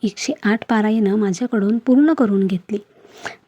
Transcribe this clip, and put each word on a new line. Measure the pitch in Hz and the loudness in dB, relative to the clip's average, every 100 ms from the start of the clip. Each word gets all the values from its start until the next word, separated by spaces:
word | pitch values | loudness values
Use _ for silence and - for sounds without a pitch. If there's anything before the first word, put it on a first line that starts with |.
एकशे | 208 - - 294 | -6 -6 -8 -4
आठ | 202 226 - | -2 -2 0
पारायणं | 226 214 220 202 208 | 0 0 0 0 0
माझ्याकडून | 202 175 247 220 196 226 | 0 -2 -2 -2 0 -2
पूर्ण | 247 254 302 | 2 4 4
करून | 311 226 196 190 | 2 2 2 0
घेतली. | 185 - 208 - _ - - - - | -2 -6 -8 -10 _ -20 -18 -16 -12